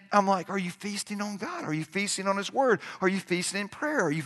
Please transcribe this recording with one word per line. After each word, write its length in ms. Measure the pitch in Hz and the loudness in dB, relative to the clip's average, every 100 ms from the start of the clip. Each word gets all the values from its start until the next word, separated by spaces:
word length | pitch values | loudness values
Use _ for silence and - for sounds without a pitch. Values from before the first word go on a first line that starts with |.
| - | 2
I'm 160 | 208 196 | 4 4
like, 220 | 190 170 | 2 0
"Are 80 | 196 | -4
you 140 | 180 | -4
feasting 500 | - 208 202 - 208 | -6 -8 -6 -6 -6
on 160 | 208 202 | -6 -6
God? 260 | 269 349 | -8 -6
Are 100 | 302 | -4
you 120 | 156 156 | -4 -2
feasting 420 | 196 202 - 196 | -2 -2 0 0
on 80 | 196 | 0
His 160 | 196 | 0
Word? 300 | 233 262 190 - - | 2 4 4 0 0
Are 80 | 185 | 2
you 140 | 190 | 2
feasting 400 | - 180 175 190 | 0 0 0 -4
in 80 | 202 | -6
prayer? 320 | - 302 294 | -4 -2 2
Are 100 | 175 | 2
you, 120 | 160 | 0